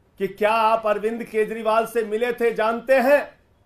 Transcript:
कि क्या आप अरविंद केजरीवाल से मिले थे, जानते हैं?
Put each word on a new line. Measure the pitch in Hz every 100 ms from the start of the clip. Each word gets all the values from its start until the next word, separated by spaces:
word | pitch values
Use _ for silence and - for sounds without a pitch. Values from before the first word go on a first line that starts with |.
| _ -
कि | 190
क्या | 196 208
आप | 226 220 226 220
अरविंद | 208 214 233
केजरीवाल | 233 220 214 226 220 220 220
से | 233
मिले | 208 214 240
थे, | 240 233
जानते | 220 220 233 233 262
हैं? | 254 285 - - _ _